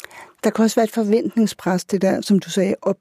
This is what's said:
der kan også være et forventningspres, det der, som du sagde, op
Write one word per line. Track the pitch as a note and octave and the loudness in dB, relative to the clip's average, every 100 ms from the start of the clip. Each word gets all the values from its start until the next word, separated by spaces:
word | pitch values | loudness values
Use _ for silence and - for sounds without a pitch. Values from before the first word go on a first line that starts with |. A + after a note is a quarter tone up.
| - - - _ | -20 -20 -20 _
der | A3 | -2
kan | G#3+ | 2
også | A3 | 2
være | B3 | 2
et | G#3+ | 0
forventningspres, | A#3 G#3 A3+ G3+ A#3 G#3 - - F3+ | 0 0 0 0 0 0 -2 -4 -2
det | - F#3+ | -2 0
der, | F#3+ - | 0 0
som | - G3 | 2 0
du | - | 2
sagde, | G3 F#3+ - | -2 0 0
op | F#3+ G3 | -4 -4